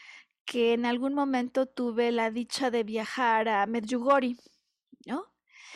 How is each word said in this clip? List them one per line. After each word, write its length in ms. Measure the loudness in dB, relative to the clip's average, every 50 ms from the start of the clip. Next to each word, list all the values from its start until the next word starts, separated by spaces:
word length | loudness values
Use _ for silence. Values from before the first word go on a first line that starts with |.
| -20 -20 -20 -20 -20 _ _ _ -12
que 280 | -6 -2 2 2 2
en 140 | 2 2 2
algún 280 | 0 0 0 -2 -2 0
momento 520 | 0 0 0 0 -2 -2 0 0 -2 -2
tuve 460 | -2 -2 -4 -4 -2 0 0 0 2
la 180 | 2 0 0 -2
dicha 400 | -2 -4 -6 -6 -4 -2 -2 0
de 140 | 0 0 -2
viajar 640 | -2 -4 -6 -6 -4 -4 0 2 2 4 2 2 2
a 180 | 2 2 2
Medjugorje, 720 | 2 0 -4 -2 -2 -2 0 4 4 4 4 4 0 -4 -6 -12 -20 _ _ _ _ _ _ _ _ -20 _ -10
¿no? 300 | -8 -8 -8 -8 _ _ _ _ _ _ -20 -20 -20 -20